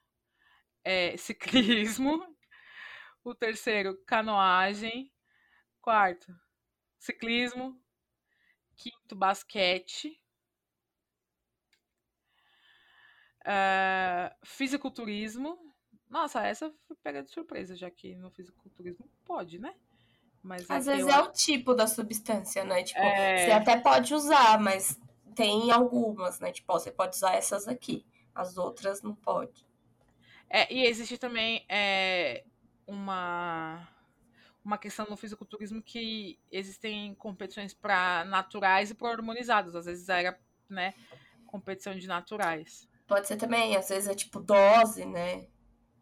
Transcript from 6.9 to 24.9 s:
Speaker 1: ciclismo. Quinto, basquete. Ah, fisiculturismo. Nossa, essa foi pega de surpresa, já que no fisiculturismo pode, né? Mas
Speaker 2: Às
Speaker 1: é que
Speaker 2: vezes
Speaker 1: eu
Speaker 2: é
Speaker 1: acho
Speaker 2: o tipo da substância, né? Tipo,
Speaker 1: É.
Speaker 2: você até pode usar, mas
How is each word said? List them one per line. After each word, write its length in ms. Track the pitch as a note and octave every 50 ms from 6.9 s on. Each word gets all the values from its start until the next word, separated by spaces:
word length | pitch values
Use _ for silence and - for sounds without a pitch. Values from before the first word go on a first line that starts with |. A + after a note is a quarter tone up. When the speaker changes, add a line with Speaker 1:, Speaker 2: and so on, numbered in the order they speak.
| _ _
Speaker 1:
ciclismo. 840 | - - - - A#3 A3+ A#3 A#3+ B3 A#3+ A#3+ B3 B3+ C4 C4 - _ _ _ _ _ _ _ _ _ _ _ _ _ _ _ _ _ _ _
Quinto, 400 | - - A#3+ - _ _ - A3
basquete. 1040 | F#3+ F#3+ F#3+ G3+ - - - - G#3+ F#3+ F3+ F3+ F#3 F3+ - - - - D4+ D#4+ _ _ _ _ _ _ _ _ _ _ _ _ _ _ _ _ _ _ _ _ _ _ _ _ _ _ _ _ _ _ _ _ _ _ _ _ _ _ _ _ _ _ _ _ _ _ _ _ _ _ _ _ _ _ _ _ _ _ _ _ _ _ _ _ _ -
Ah, 920 | - G3+ G3 G3 F#3+ F#3+ F#3+ F#3+ F#3+ F#3+ F#3+ F#3 F#3 F3+ F3 F3+ - - _ _
fisiculturismo. 1300 | - - - C4+ C4+ C4+ C#4+ C#4+ C4 C4 - A#3 G#3 G#3 G#3 G#3+ A3 G#3+ B3 C4+ D4+ F4 F4+ F4 D4 _ _ _ _ _ _ _ _
Nossa, 360 | A#3+ D#4 D#4+ C#4+ - B3 G#3
essa 280 | G3+ G#3+ - D#4 D#4 D4+ _ _
foi 80 | - D#4
pega 260 | - _ - C#4+ C#4 C#4
de 60 | -
surpresa, 460 | - E4+ E4 - - - F#3+ F3+ F#3
já 140 | F3 F#3 F3+
que 260 | F3 - - F#3 F3+
no 160 | F3+ F#3 F#3
fisiculturismo 760 | - - F3+ F3+ _ _ _ F#3+ _ - F3+ F3 F3 - B3 - _ _ _
pode, 360 | - F4+ D4 F#3 E3 E3 F3+
né? 160 | A3 D#4+ F#4+ - _ _ _ _ _ _ _ _ _ _ _ _
Mas 280 | - F#3 F#3 F3 F3 -
Speaker 2:
Às 180 | C#4+ C#4 B3+
Speaker 1:
é 40 | C#4
que 60 | C#4
Speaker 2:
vezes 40 | C#4
Speaker 1:
eu 80 | C4+ C#4+
Speaker 2:
é 100 | C#4 C#4
Speaker 1:
acho 100 | E4 -
Speaker 2:
o 40 | -
tipo 400 | - - - D4 B3+ B3 B3+ B3
da 140 | A3+ A3
substância, 800 | A3 - - A3 G#3 A3+ G#3+ - - A3 G3 F#3+ - - G3 F#3+
né? 180 | F#3+ F#3+ F3+ F3+
Tipo, 160 | - - -
Speaker 1:
É. 460 | G3 G#3 G3+ G3 G3 F#3+ F#3+ F#3 F3+
Speaker 2:
você 60 | F3
até 280 | G#3+ G#3+ G#3+ B3+ A#3 A#3
pode 340 | A#3 C#4+ C4+ C4 B3 - C#4+
usar, 460 | D4+ C#4+ D4 D#4 C#4 A#3 A3+ A3 G#3+
mas 400 | G#3+ G3 F#3+ F#3+ F#3+ -